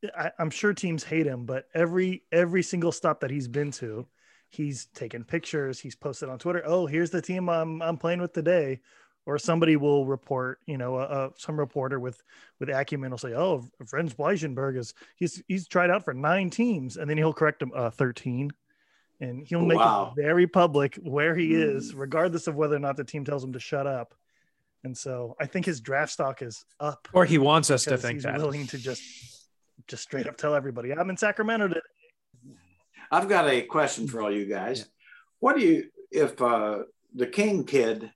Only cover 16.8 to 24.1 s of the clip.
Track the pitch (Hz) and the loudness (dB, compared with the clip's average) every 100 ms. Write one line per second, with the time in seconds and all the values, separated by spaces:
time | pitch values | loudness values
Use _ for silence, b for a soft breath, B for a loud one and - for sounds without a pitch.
16.8 | 127 120 151 151 156 156 156 147 131 131 | -2 -8 -4 2 2 4 0 0 -6 -2
17.8 | 120 - 135 120 - 123 143 - _ _ | -4 0 0 0 -4 -2 -4 -8 _ _
18.8 | _ _ _ _ 131 123 151 170 170 165 | _ _ _ _ -10 -10 -4 2 4 6
19.8 | - 202 196 127 147 170 180 190 175 143 | 6 4 -2 -2 2 6 6 6 6 4
20.8 | 139 - - 139 151 165 165 160 156 135 | 0 -2 -4 0 2 2 2 4 2 0
21.8 | - 135 135 156 180 165 - 147 151 147 | -6 -10 -4 0 0 0 -4 -2 0 0
22.8 | 139 139 135 151 139 143 131 127 - 143 | -2 -4 -6 -8 -6 -6 -6 -10 -6 -4
23.8 | 139 135 117 | -2 -4 -8